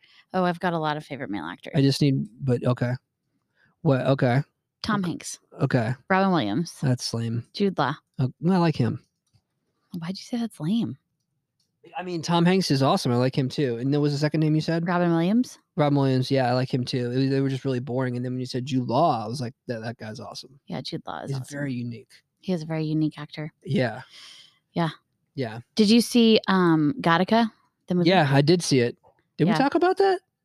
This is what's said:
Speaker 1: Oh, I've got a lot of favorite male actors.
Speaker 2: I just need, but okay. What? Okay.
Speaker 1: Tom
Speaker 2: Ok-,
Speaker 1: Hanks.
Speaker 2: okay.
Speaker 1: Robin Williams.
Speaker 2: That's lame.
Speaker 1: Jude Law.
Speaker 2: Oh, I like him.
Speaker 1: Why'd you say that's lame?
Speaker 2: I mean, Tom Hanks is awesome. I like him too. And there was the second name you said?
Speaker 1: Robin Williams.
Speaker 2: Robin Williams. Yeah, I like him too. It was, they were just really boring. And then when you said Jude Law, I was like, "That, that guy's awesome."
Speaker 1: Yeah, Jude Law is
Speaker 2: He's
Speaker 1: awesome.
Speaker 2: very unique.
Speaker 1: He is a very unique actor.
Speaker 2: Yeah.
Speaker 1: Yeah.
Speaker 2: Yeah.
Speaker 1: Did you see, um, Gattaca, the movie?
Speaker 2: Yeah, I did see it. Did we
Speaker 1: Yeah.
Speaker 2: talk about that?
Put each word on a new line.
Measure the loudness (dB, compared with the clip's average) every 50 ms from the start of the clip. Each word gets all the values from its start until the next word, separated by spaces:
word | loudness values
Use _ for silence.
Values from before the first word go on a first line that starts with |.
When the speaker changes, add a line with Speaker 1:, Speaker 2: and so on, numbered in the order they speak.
| _ _ _ -20 _ _ -2
Speaker 1:
Oh, | 0 0
I've | 0 0 -2
got | -2 -2 -2
a | -2
lot | -2 -2 -4 -4
of | -6
favorite | -10 -10 -10 -8 -8
male | -8 -8 -8
actors. | -10 -12 _ -14 -2 2
Speaker 2:
I | 2
just | 4 4 4 2
need, | 2 2 2 0 -4 -6 -10 -6 -2
but | -2 -2 0 0
okay. | -2 0 0 -2 -4 -4 -6 _ _ _ _ _ _ _ _ _ _ _ _ _ _ _ _
What? | 0 2 2 2 2
Okay. | 0 2 2 2 2 2 2 0 _ _ _ _ _ _ _
Speaker 1:
Tom | -4 -4 -2 -2
Speaker 2:
Ok-, | -2 -4
Speaker 1:
Hanks. | -6 -8 -10 -14 -14 _ _ _ -6 -4
Speaker 2:
okay. | -2 0 2 0 0 0 -4 -6 _ 0
Speaker 1:
Robin | 2 2 4 4
Williams. | 2 2 0 0 -2 -2 -4 -4 -6 -4
Speaker 2:
That's | -2 0 0 -2 -4 -6 -6
lame. | -4 -4 -4 -4 -6 -8 _ -4
Speaker 1:
Jude | -2 -2 -2 0 0
Law. | 0 0 -2 -6 _ _ _ -4
Speaker 2:
Oh, | -4 -4 -4 -2 0 0
I | 2 4
like | 2 2 2
him. | 0 0 -2 -2 -6 _ _ _ _ _ _ _ _ _ _ _ _ _ _ _ _ _ _ -14 -12
Speaker 1:
Why'd | -10 -10 -12 -12
you | -10
say | -8 -6 -6
that's | -6 -8 -8 -6
lame? | -4 -2 -2 -2 -2 -4 -8 _ _ _ _ _ _ _ _ _ _ _ _ _ _ _ _ _ _ -14 -12 -10
Speaker 2:
I |
mean, | -8 -6 -6 -6
Tom | -2 2 2 4 6
Hanks | 6 4 4 2 2
is | 2 4
awesome. | 4 4 2 2 2 0
I | 2
like | 2 2 2 0
him | -2 -2 -2
too. | -2 -2 -2 -2 -2 -2
And | -2 0
there | 0 2
was | 2 0
the | 0 0
second | -2 0 0 0
name | 2 2 2
you | 0
said? | 0 0 -2 -2 0
Speaker 1:
Robin | 0 0 0 2 2
Williams. | 2 2 2 2 2 0 0 -2 -8 _ _ _ -2
Speaker 2:
Robin | 0 2 2 4 2
Williams. | 2 2 2 0 0 0
Yeah, | 0 0 2 2
I |
like | 0 0 0 -2
him | -2 -4 -2
too. | -2 -4 -4 -4 -2
It | 0
was, | 0 0 2
they | 2 0
were | 0 0
just | -2 -4 -4
really | -4 -4 -4
boring. | -4 -4 -4 -2 -2 -2 -4
And | -4 -6
then | -6
when | -6 -6
you | -8
said | -6 -6 -6 -4
Jude | -2 -2 -2 -2
Law, | 0 0 2 2 2 0 -2 -4
I |
was | -8 -8 -8
like, | -8 -10 -10 _ _
"That, | -10 -10 -8
that | -8 -10 -12
guy's | _ -12 -12 -12 -12
awesome." | -14 -14 -14 -16 -18 -18 -20 _ _
Speaker 1:
Yeah, | -12 -12 -10
Jude | -10 -10 -12 -10 -10
Law | -10 -12 -10
is | -8 -8
Speaker 2:
He's | -8 -8
Speaker 1:
awesome. | -8 -10 -10 -8
Speaker 2:
very | -8 -6
unique. | -6 -6 -8 -8 -10 -12 -16 _ -20 _ _ _ _ _
Speaker 1:
He | -6 -6
is | -6 -6
a | -4
very | -6 -4 -4 -4
unique | -2 0 0 -2 -2 -4 -8
actor. | -16 -14 -12 -12 -12 -12 _ _ _
Speaker 2:
Yeah. | -4 -2 0 0 -2 -4 -10 -16 _ -20 -20 -20 -20 -20 -20 -20 _ _ _ _ _ -4
Speaker 1:
Yeah. | -2 -2 -2 -4 _ _ _ _ _ _ _ -8
Speaker 2:
Yeah. | -8 -8 -8 -8 -12 -16 _ 0
Speaker 1:
Did | 2 4 6
you | 6 4
see, | 4 4 2 4 6 6 6 4 4 2
um, | 2 2 4 4 4 4 2 0 -2 0
Gattaca, | 0 2 2 2 2 2 2 2 2 0 _ _ _ _ _ _ _
the | -2 0
movie? | 2 4 4
Speaker 2:
Yeah, | 4 4 4 4
I | 4 4
did | 6 4 2 2
see | 2 2 2 2
it. | 2 2 -2 _ _ -20 _ _ _ _ _ -2
Did | 0
we | 2
Speaker 1:
Yeah. | 2
Speaker 2:
talk | 2 2 2 2
about | 2 2 2 2
that? | 2 2 0 0 -2 _ _ _ _